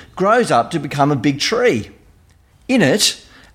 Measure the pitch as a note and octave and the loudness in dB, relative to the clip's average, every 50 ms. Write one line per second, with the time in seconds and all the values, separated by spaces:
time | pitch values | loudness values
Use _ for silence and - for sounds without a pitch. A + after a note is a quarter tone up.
0 | - - - - F#3 G3+ A3 B3 A3+ C#3+ D3 A#2 A#2 - E3 E3 C#3+ D3 C#3 C#3+ | -20 -20 -8 -4 0 2 2 2 2 2 2 0 0 0 -4 -6 -6 -6 -2 0
1 | C#3 D3 D3 B2 A2 D3 C#3 - - - A3 A#3+ B3 A#3+ D3+ A2 G2 - - - | 0 0 0 0 0 -2 -2 -2 -4 -4 -2 0 0 0 0 -2 -4 -8 -14 -20
2 | _ _ _ _ _ _ _ _ _ _ _ _ _ - C4+ B3 E3 C3 D#3+ G#3 | _ _ _ _ _ _ _ _ _ _ _ _ _ -2 0 2 4 4 2 2
3 | - - - - - - - - - - _ | 0 -2 -4 -6 -14 -20 -20 -20 -20 -10 _